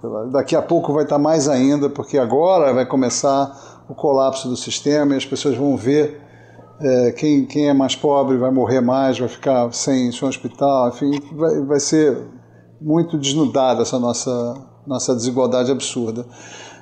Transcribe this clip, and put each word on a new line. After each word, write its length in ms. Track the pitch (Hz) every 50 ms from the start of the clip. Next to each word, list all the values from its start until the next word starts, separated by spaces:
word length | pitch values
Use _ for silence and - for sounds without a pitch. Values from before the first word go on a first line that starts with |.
pela... 260 | - 117 110 107 110 127
Daqui 260 | 131 139 135 - 165
a 60 | 151
pouco 320 | - - 175 165 - 147 143
vai 120 | 151 147
tá 120 | - 151 143
mais 280 | 147 151 160 160 135
ainda, 440 | 147 143 127 131 139 147 147 139 139
porque 260 | 139 - - - -
agora 560 | 139 123 110 117 139 165 185 190 180 151 135
vai 140 | 123 127 127
começar 1000 | 131 151 135 127 120 - - - 143 135 139 139 135 - - - - - - - -
o 60 | 139
colapso 540 | - - 151 139 135 135 135 127 - - 127
do 80 | 123
sistema 560 | - - 120 - - - 147 147 151 147 143 139
e 40 | 135
as 80 | -
pessoas 280 | - 135 123 - 147 127
vão 220 | 117 143 143 131
ver, 440 | 113 104 127 143 151 147 151 - - - - - - - - - - - - - -
é, 320 | 156 135 127 123 123 120
quem, 320 | 117 - 156 151 147 139 131
quem 240 | 127 - 151 147 143
é 60 | 143
mais 200 | 135 135 127 -
pobre 440 | - - 151 143 139 135 127 131 123
vai 120 | 123 131
morrer 300 | 131 131 120 107 127 131
mais, 380 | 123 120 127 135 135 135 123 113
vai 100 | 123 113
ficar 420 | - - - 139 131 123 120 120
sem, 380 | 120 - - 151 135 131 127 123
sem 160 | 120 - 139
hospital, 600 | 135 127 123 - 117 - - 139 139 139 131 123 123
enfim, 320 | 120 - 147 143 143 143 143 -
vai, 280 | 165 147 160 160 151 151
vai 180 | 139 135 147 139
ser 380 | - - 160 156 156 143 117 - - - - - - - - - - - - -
muito 380 | 151 151 156 170 165 170 - 151
desnudada 640 | 139 139 135 160 151 120 113 139 131 131 120 113
essa 160 | 117 - 135 127
nossa, 560 | 120 120 117 - - 135 123 120 120 120 123 139 - - - - -
nossa 280 | 143 131 120 - - 127
desigualdade 560 | 117 113 127 123 131 127 120 120 127 123 127
absurda. 560 | 139 123 - - - 127 117 110 113 120 120 - - - - - - - - - - -